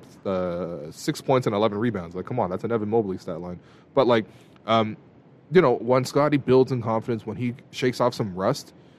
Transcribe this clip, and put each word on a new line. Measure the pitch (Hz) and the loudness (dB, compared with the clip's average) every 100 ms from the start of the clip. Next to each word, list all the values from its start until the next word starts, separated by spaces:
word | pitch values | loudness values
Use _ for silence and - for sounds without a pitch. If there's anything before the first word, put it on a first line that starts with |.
| - - 104 | -4 -12 -4
uh, | 92 90 87 87 85 76 | -2 -2 -4 -6 -8 -12
six | - - 151 | -10 -6 -6
points | - 131 127 | 2 2 2
and | 104 | 0
eleven | 110 101 | 0 0
rebounds. | 120 101 85 90 | -2 -4 -8 -10
Like, | 92 | -6
come | 123 | -4
on, | 95 | -2
that's | 92 | -2
an | 107 | -2
Evan | 117 104 | -2 0
Mobley | 113 101 92 | 0 0 -4
stat | - 82 | -6 -10
line. | 87 87 - - - - | -8 -12 -16 -20 -4 0
But, | 127 | 4
like, | 117 101 - - - - | 4 2 -10 -20 -12 0
um, | 113 107 104 - - - _ - | 2 2 -4 -16 -20 -20 _ 2
you | 170 | 4
know, | 147 120 | 4 2
when | 117 127 127 | 2 2 2
Scottie | 143 147 143 | 2 2 2
builds | 127 131 131 | 4 4 4
in | 131 | 0
confidence, | 113 110 110 113 - | -2 -2 -2 -6 -6
when | 92 | -6
he | 123 120 - | -6 -6 -14
shakes | - 127 123 | -4 -2 0
off | 123 | 0
some | - 110 90 | 0 -6 -2
rust, | 98 143 - - - | -2 -2 -6 -20 -20